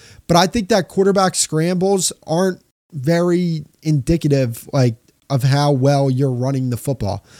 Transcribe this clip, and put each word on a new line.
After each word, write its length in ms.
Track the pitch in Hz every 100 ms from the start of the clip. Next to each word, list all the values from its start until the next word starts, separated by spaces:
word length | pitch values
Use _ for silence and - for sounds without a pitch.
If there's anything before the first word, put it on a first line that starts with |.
| - - -
But 80 | 170
I 100 | 185
think 220 | 240 185
that 180 | 214 -
quarterback 480 | - 196 196 185
scrambles 800 | - - 156 170 180 190 196 - -
aren't 380 | - 160 190 185 _ _ _
very 720 | 151 131 170 175 175 175 160 151 _
indicative, 840 | 156 151 120 170 151 139 127 113 -
like, 240 | 139 127 117 _ _ -
of 140 | 139
how 300 | 131 143 147
well 360 | 139 135 143 139
you're 220 | 127 139
running 400 | 123 127 135 131
the 60 | 117
football. 480 | - 131 101 98 _